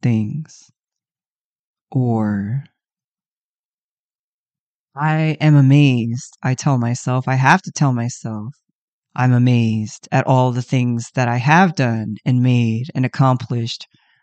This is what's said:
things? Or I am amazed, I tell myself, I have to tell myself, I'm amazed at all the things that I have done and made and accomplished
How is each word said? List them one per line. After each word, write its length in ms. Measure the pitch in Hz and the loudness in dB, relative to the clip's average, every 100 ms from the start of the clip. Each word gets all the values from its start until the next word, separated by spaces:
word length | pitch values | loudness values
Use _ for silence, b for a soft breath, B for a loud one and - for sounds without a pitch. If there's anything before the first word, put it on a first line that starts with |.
things? 720 | 127 110 107 147 156 - _ _ _ _ _ _ _ _ _ _ _ _ _ | -2 -2 -4 -8 -12 -18 _ _ _ _ _ _ _ _ _ _ _ _ _
Or 720 | 135 123 113 107 101 101 131 151 _ _ _ _ _ _ _ _ _ _ _ _ _ _ _ _ _ _ _ _ _ _ 135 | -2 0 0 -2 -2 -4 -6 -8 _ _ _ _ _ _ _ _ _ _ _ _ _ _ _ _ _ _ _ _ _ _ -4
I 420 | 156 156 156 151 | -2 0 0 0
am 140 | 151 147 | 4 6
amazed, 840 | 135 143 143 123 117 120 - _ | 6 6 4 2 -2 -6 -10 _
I 140 | 131 127 | -6 -2
tell 240 | - 131 | -2 -2
myself, 480 | 117 127 - 127 131 | -2 -4 -4 -4 -2
I 80 | 131 | 2
have 260 | 131 185 | 4 4
to 80 | - | 0
tell 220 | - 143 | -2 0
myself, 600 | 123 120 - 117 110 107 - _ _ _ _ _ - | 0 -4 -8 -10 -10 -12 -16 _ _ _ _ _ -2
I'm 180 | 127 | 2
amazed 720 | 123 123 120 113 110 107 - - | 4 4 2 2 -2 -6 -12 -6
at 160 | 131 131 | -2 0
all 240 | 131 127 | 2 2
the 100 | 120 | -2
things 480 | 123 135 123 117 113 - | -4 -2 0 -2 -6 -4
that 120 | 123 | -2
I 100 | 120 | -2
have 380 | 120 165 190 156 | 2 4 4 0
done 400 | 127 113 110 104 | -2 -2 -6 -6
and 180 | - 123 | -2 0
made 440 | 127 123 117 113 139 | 2 2 0 -2 -6
and 120 | 127 127 | -4 -4
accomplished 840 | - 135 127 - 123 117 - - _ _ _ | 0 2 2 -2 -6 -6 -10 -16 _ _ _